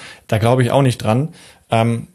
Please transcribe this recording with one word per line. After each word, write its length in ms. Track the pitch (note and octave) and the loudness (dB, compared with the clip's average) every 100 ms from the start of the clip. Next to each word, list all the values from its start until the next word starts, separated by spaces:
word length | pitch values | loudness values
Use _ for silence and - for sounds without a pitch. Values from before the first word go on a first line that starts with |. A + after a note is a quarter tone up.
| - - - | -16 -18 -4
da 100 | A2 | 0
glaube 260 | A#2 B2+ | 2 2
ich 80 | A#2+ | 2
auch 120 | C3+ | 2
nicht 160 | C#3 A#2 | 2 0
dran. 300 | A2 A#2 D#3 - - - - | -2 -2 -2 -8 -20 -20 -4
Ähm, 380 | A2+ A2+ A#2 - | 0 0 -2 -8